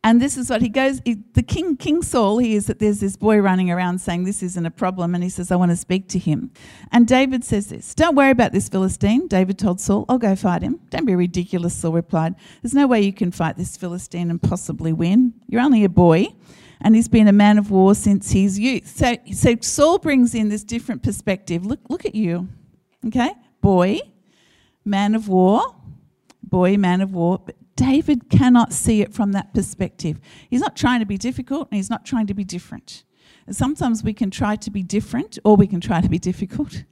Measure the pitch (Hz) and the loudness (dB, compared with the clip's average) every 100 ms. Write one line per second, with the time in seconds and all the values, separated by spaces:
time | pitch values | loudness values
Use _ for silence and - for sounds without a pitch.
0 | 220 240 277 262 254 226 240 262 269 269 | 4 4 2 -6 -4 -2 0 0 -2 -2
1 | - 214 - - 240 - 359 269 - 320 | -4 -6 -2 -2 0 -4 -2 -4 -2 -2
2 | - 262 202 220 240 208 196 - 214 208 | 0 0 2 2 0 0 -2 -2 -2 0
3 | 196 190 208 214 196 185 180 175 180 180 | -4 -2 2 4 4 2 0 -2 -2 -4
4 | - 175 185 202 180 180 165 - - 190 | -6 -4 -4 -6 -6 -6 -6 -4 -4 -2
5 | 170 175 180 185 180 180 180 170 - 185 | -4 -2 -4 -6 -2 2 2 0 -2 -4
6 | 190 185 175 147 - _ - - - 240 | -2 -4 -2 -2 -4 _ -20 -20 0 4
7 | 226 254 269 262 - 208 202 - - - | 4 4 2 -2 -2 -4 -4 -14 -12 0
8 | 330 285 269 254 226 196 196 190 185 - | 2 4 4 4 2 0 -2 -2 -2 0
9 | 196 240 349 185 185 190 208 180 - 202 | 0 0 0 0 0 0 -2 -2 0 -2
10 | 302 247 220 190 202 170 175 320 _ - | 0 0 0 0 0 -2 -4 -6 _ -4
11 | 269 180 180 175 175 180 170 - 165 165 | 0 0 0 -2 -4 -4 -4 -4 -2 -2
12 | 165 160 160 190 - _ 233 277 277 240 | -2 -2 -2 -6 -18 _ -2 2 4 2
13 | 196 190 180 - 160 - 180 - 180 175 | 0 -2 -6 -2 -4 -4 -10 -10 -10 -10
14 | - 170 170 170 - 185 - - 160 160 | -10 -8 -6 -4 -6 -6 -8 -8 -6 -4
15 | 170 214 254 - - 233 277 233 202 180 | 0 2 2 -4 -6 -2 2 2 4 4
16 | 175 160 349 _ _ - - _ 214 220 | 6 4 0 _ _ -20 -20 _ 4 4
17 | 226 226 214 202 208 208 208 190 190 208 | 4 4 6 6 6 4 2 4 4 4
18 | 208 196 - 190 202 196 240 240 - - | 2 0 0 0 0 0 -2 -4 -8 -2
19 | 254 240 - - 262 240 - - 294 339 | 0 0 -8 0 2 2 -4 2 2 2
20 | 311 269 240 226 214 208 - 233 - 202 | 2 2 2 0 -2 -4 -6 -10 -8 -6
21 | - 202 - 190 - 170 196 294 _ 339 | -6 -4 -4 -6 -4 -6 -6 -8 _ -8
22 | - 220 185 175 185 - _ _ _ _ | -6 -4 -4 -4 -8 -16 _ _ _ _
23 | 226 247 247 - _ _ 202 185 180 311 | -6 -2 -4 -6 _ _ 2 4 2 -2
24 | 571 _ _ _ _ _ _ _ 202 196 | -8 _ _ _ _ _ _ _ -4 -2
25 | 202 220 208 185 185 220 508 _ - - | 0 -2 0 2 4 2 0 _ -20 -20
26 | _ _ _ _ - 185 180 202 185 180 | _ _ _ _ -4 0 2 2 2 0
27 | 196 185 170 190 - - _ - 254 269 | -2 -2 -2 -2 -8 -20 _ -2 2 2
28 | 320 254 _ - 254 240 233 - - 214 | 2 -2 _ 4 6 4 4 -2 0 0
29 | - - 202 196 - - 185 - 185 _ | -2 -4 -2 -2 -4 -6 -6 -6 -8 _
30 | 165 151 _ - _ 247 392 - 247 247 | -8 -8 _ -20 _ -4 -4 -2 0 0
31 | 208 196 226 262 247 277 - 208 190 226 | -2 -6 -6 -8 -6 -8 -4 -6 -6 -10
32 | - 247 208 196 190 175 - - - - | -6 -4 -4 -6 -8 -12 -14 -20 -20 -20
33 | _ _ _ _ - 202 269 302 262 226 | _ _ _ _ -16 -4 -4 -2 -4 -2
34 | 220 208 196 - 208 208 - 202 180 202 | -4 -4 -6 -2 -4 -4 -6 -8 -4 -4
35 | - 240 415 - 214 202 202 175 - 170 | -4 -8 -8 -2 4 6 4 0 -2 -2
36 | 180 190 180 185 190 - 285 - - | 0 -2 -4 -6 -8 -6 -8 -10 -16